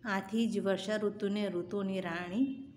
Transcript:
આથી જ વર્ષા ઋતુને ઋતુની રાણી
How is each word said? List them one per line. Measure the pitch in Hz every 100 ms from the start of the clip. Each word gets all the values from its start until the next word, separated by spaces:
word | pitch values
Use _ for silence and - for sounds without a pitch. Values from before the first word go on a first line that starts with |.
આથી | 233 196 196 220 233
જ | 196
વર્ષા | 190 185 196 214
ઋતુને | 208 202 202 208 202
ઋતુની | 175 175 202 196 190
રાણી | 180 170 175 196 277 - -